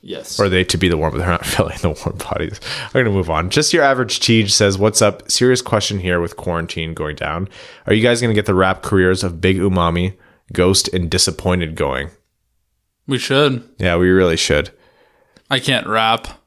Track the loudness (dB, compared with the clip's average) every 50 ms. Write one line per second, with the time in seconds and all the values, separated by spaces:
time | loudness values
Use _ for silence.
0 | -16 -14 -14 -14 -12 -12 -2 0 0 2 2 2 2 0 0 0 2 2 2 2
1 | 0 -2 -2 -2 -2 -2 -2 -2 -2 -4 -2 -2 -2 -2 -2 -4 -4 -4 -4 -4
2 | -6 -8 -8 -8 -8 -8 -6 -6 -6 -6 -8 -10 -12 -12 -10 -10 -10 -4 -2 0
3 | 0 2 0 0 0 0 -2 -2 -2 0 0 0 2 2 2 4 4 4 4 2
4 | 0 -2 -2 -2 0 2 4 4 4 2 2 2 2 2 2 2 2 2 2 2
5 | 2 2 0 -2 -6 -6 -2 2 2 2 2 2 0 -2 -2 -2 -2 -2 -4 -4
6 | -2 -2 0 0 -2 -4 -6 -8 -6 -6 -4 -4 -4 -6 -6 -8 -8 -8 -8 -8
7 | -8 -8 -8 -6 -6 -6 -4 -6 -6 -8 -10 -16 -20 -20 -20 -14 _ 0 2 2
8 | 4 2 2 2 0 0 0 0 0 2 2 2 2 2 0 -2 -2 0 2 4
9 | 4 4 2 0 -2 -4 -6 -2 0 0 2 2 2 0 2 2 2 2 2 0
10 | -2 -2 -4 -8 _ _ _ _ _ _ -2 2 2 4 4 2 0 -2 -2 -2
11 | -2 -2 0 0 0 -2 -2 -2 -2 0 0 0 -2 -4 -4 -4 -4 -2 -2 -4
12 | -6 -8 -12 _ _ _ _ _ _ _ _ _ _ _ _ _ _ _ _ _
13 | _ -6 -4 -4 -2 0 2 2 2 2 0 -2 -6 -12 _ -2 0 0 2 4
14 | 4 4 6 6 4 4 2 0 0 0 0 0 0 -2 -8 _ _ _ _ _
15 | _ _ _ _ _ _ _ _ _ _ -4 -2 -2 0 -2 -2 -2 -2 0 0
16 | 2 2 2 0 -2 -8 -18 -20 _